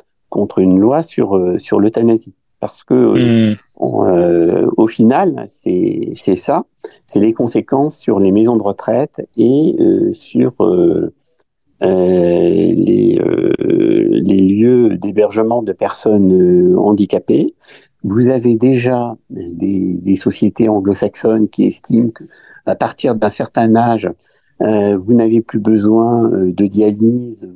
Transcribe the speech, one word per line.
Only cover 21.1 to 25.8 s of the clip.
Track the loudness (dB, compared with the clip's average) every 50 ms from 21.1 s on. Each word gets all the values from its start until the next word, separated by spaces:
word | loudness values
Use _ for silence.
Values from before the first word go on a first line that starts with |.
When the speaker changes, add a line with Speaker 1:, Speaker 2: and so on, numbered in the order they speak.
| -6 -2 -2 0 2 2 0 -2
Speaker 1:
qui | 0 0 -2
estiment | -2 -2 -4 _ -2 0 0 0 0 -4
que, | -8 -18 -20 _ _ _ -20 -20 -12 -6
à | -6 -4
partir | -2 -4 -6 -6 -4 -4 -2 -2
d'un | -2 -2 -4
certain | -4 -4 -8 -6 -2 -2 0 2 2
âge, | 2 2 0 0 -2 -4 -6 -8 _ _ _ _ _ _ _ _ -4
euh, | -2 0 0 0 0 0 0 -2
vous | 0 0 2
n'avez | 2 2 2 2 0
plus | 0 -2 -4 -4
besoin, | 0 0 0 2